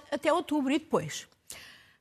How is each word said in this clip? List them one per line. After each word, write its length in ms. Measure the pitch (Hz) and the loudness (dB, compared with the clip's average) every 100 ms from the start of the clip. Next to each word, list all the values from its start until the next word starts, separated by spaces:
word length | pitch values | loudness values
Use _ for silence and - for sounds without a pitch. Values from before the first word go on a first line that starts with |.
| - | 0
até 200 | 294 320 | -2 2
outubro 400 | 330 - 302 269 | 2 2 0 2
e 60 | 294 | 0
depois. 480 | - 202 156 - - _ - - - - - _ | 2 0 0 -8 -12 _ -18 -18 -18 -20 -20 _